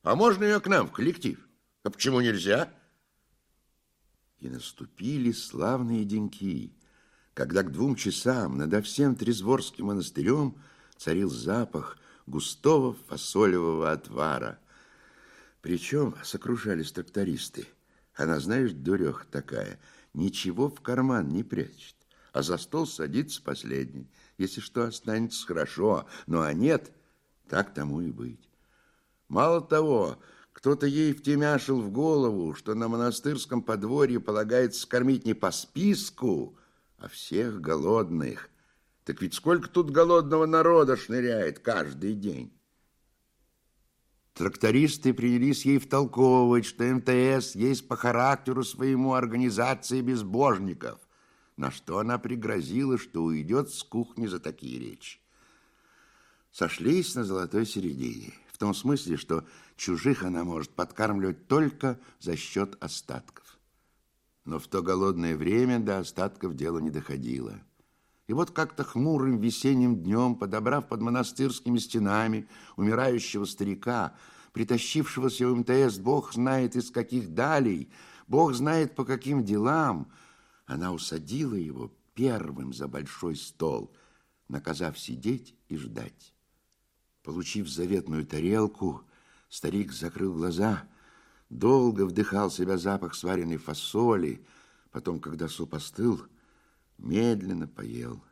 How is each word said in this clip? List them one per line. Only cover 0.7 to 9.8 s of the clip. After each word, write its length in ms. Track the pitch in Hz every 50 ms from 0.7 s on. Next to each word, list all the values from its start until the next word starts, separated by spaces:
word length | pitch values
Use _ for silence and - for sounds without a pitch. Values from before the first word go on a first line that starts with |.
| 196 160 101
в 40 | -
коллектив? 480 | - - 135 160 - - - 101 - - - _ _ _ _ _ _ _ _
А 60 | 107
почему 300 | - - - 135 131 123
нельзя?» 540 | 123 117 107 95 85 98 104 127 170 - - _ _ _ _ _ _ _ _ _ _ _ _ _ _ _ _ _ _ _ _ _ _ _ _ _ _ _ _ _ _ _ _ _
И 80 | - 64
наступили 840 | 65 62 - - - - - - _ - 90 123 147 143 123 120
славные 720 | 110 - - - - 67 80 107 131 131 123 117 117 110 107
деньки, 720 | 101 104 110 104 101 - - 98 98 82 65 - - - _ _ _ _ _ _ _ _ _ _ _ _
когда 260 | - 64 67 82 95
к 100 | 95 85
двум 240 | 67 80 117 143 127
часам 600 | - - 104 90 - - 123 127 123 101 71 65
над 260 | 69 73 80 98 107 104
всем 320 | - - - 143 139 123
Трезворским 720 | - 107 117 120 101 92 107 131 127 - - - -